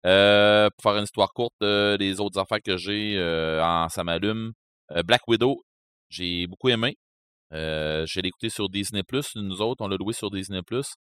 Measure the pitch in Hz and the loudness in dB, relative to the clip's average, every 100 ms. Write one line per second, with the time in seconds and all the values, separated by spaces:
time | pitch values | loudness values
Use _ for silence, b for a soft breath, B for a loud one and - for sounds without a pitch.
0 | 90 95 101 104 104 104 104 _ 110 104 | 4 6 8 6 6 6 4 _ 0 0
1 | 101 - 98 - 120 _ 104 104 104 101 | -2 0 0 0 -6 _ 2 4 2 2
2 | 98 95 101 95 98 107 107 92 90 104 | 0 -2 -4 -2 -2 -2 -2 -4 -2 -4
3 | 107 101 85 82 80 80 85 85 82 - | -2 -2 0 0 0 0 2 2 0 -2
4 | 85 85 101 110 113 113 _ _ _ 82 | -4 -2 -2 -4 -8 -12 _ _ _ -4
5 | 85 120 - 113 123 139 _ _ _ _ | 0 0 2 2 2 0 _ _ _ _
6 | _ - 90 87 87 92 131 117 120 - | _ -10 -6 -4 -6 -2 0 0 0 -4
7 | _ _ _ _ _ 80 80 78 78 78 | _ _ _ _ _ -8 -4 -2 -2 -2
8 | 80 95 101 - 113 - 98 98 98 104 | -4 -4 -6 -6 -8 -4 -4 -4 -4 -6
9 | 92 131 147 110 101 92 107 113 101 95 | -4 -6 -6 -8 -8 -4 -4 -4 -4 -4
10 | 95 113 104 98 95 95 90 120 143 - | -4 -6 -6 -6 -6 -8 -6 -6 -6 -14